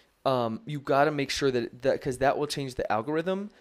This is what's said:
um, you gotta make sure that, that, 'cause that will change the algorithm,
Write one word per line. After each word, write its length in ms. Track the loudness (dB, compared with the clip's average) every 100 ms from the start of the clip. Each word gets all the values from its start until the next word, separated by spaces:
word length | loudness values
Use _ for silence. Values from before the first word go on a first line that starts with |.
| _ _ 0
um, 340 | 2 0 -4 -8
you 140 | -8
gotta 320 | 2 4 4
make 180 | 2 -2
sure 220 | 0 0
that, 300 | 0 -2 -2
that, 200 | 0 0
'cause 160 | -2 0
that 180 | 2 2
will 120 | -2
change 260 | -4 -6
the 160 | -4 -2
algorithm, 600 | 0 0 -2 -2 -2 -6 -14